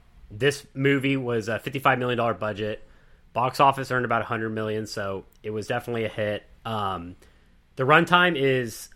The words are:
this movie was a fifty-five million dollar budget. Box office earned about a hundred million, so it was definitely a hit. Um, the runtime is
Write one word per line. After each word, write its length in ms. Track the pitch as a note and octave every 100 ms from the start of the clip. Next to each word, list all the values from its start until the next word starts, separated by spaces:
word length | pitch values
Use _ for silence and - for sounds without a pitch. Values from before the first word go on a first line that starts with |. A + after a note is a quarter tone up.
| _ - -
this 360 | G#2 C3+ C#3 -
movie 420 | C3+ C#3 C#3 C3+ C3+
was 320 | B2 A#2 G#2
a 100 | G#2+
fifty-five 400 | - C3+ C3+ B2+
million 200 | B2 A#2+
dollar 160 | A#2
budget. 480 | G2 G#2+ G2+ G#2+ G#2+ - - - - _
Box 280 | A2+ B2+ -
office 300 | C#3 C3+ B2+
earned 140 | B2+
about 160 | A#2+ A#2
a 60 | G#2
hundred 240 | A2 A2
million, 360 | A2 G#2+ G#2+ A2
so 380 | A2 G2 G2 - _
it 60 | G#2+
was 160 | A2 G2
definitely 380 | A#2+ A#2+ A#2
a 40 | A2
hit. 340 | - G#2 G#2 - - A2+
Um, 500 | A2 G2 F2+ F2 F2+ - _ _ _ _ -
the 80 |
runtime 520 | C3 D#3 E3+ F3 F3+ D3
is 520 | C3+ C3 A#2+ - -